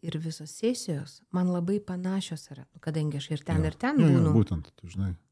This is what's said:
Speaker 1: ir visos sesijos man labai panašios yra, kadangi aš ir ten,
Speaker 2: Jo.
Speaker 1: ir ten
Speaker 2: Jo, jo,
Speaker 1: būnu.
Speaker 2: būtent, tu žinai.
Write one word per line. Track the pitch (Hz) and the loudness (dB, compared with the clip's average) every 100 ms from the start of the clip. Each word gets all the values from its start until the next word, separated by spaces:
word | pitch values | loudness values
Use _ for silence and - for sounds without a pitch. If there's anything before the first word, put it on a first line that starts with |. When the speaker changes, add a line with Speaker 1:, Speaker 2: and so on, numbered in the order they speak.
Speaker 1:
ir | 170 156 | -8 -6
visos | 165 160 151 | -6 -8 -12
sesijos | - 226 240 - 143 - - _ | -4 -2 -2 -4 -6 -6 -16 _
man | 180 180 | -2 0
labai | 175 175 202 | 0 0 -2
panašios | 202 180 185 190 - 156 - | -4 -6 -4 -4 -4 -10 -12
yra, | 131 - - | -18 -18 -10
kadangi | 160 156 151 143 | -6 -2 -2 -4
aš | - | -4
ir | 151 | -6
ten, | - 90 | -2 0
Speaker 2:
Jo. | - | 0
Speaker 1:
ir | - | -2
ten | 254 294 | 0 4
Speaker 2:
Jo, | 160 | 6
jo, | 107 | 8
Speaker 1:
būnu. | 95 110 | 6 6
Speaker 2:
būtent, | 98 85 - _ | 4 0 -6 _
tu | 90 | -12
žinai. | 90 98 85 _ | -4 -4 -4 _